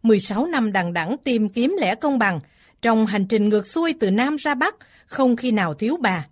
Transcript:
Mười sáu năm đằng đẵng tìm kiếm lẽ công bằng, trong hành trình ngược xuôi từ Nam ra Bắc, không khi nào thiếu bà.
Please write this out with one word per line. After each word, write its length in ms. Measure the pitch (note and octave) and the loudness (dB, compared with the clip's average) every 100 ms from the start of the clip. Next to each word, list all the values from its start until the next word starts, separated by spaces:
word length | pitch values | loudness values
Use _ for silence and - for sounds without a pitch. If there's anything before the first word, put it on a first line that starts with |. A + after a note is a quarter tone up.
Mười 160 | A3+ G#3 | 4 4
sáu 260 | - G3+ D#4+ | 2 -2 -2
năm 260 | D4+ A3 | 0 0
đằng 220 | G3 F3 | -2 -2
đẵng 240 | E3+ E3 C#4+ | -4 -4 -4
tìm 260 | - A#3 G#3 | -2 0 0
kiếm 260 | A#3 B3+ G4 | 0 0 0
lẽ 160 | A3+ A3+ | -2 -2
công 240 | D4+ C4+ | -2 0
bằng, 200 | G3+ E3+ - _ _ _ | 0 -2 -8 _ _ _
trong 240 | A3+ A3 A3 | 0 2 2
hành 220 | G3+ F#3+ | 0 0
trình 220 | A3 G#3 | 2 2
ngược 180 | G#3 G#3 | 0 0
xuôi 260 | E4 E4 - | -2 -2 0
từ 120 | G3+ | 0
Nam 240 | G3 C4 D4+ | 2 0 -2
ra 200 | D4+ C4+ | -4 -2
Bắc, 200 | E4 - - _ _ | -2 -4 -20 _ _
không 300 | - C4 A#3 | 0 2 2
khi 160 | B3+ | 0
nào 220 | G#3+ F3 | 0 -2
thiếu 240 | C#3+ A3 E4+ | -2 -4 0
bà. 260 | A#3 F3+ C#3+ | 0 -2 -6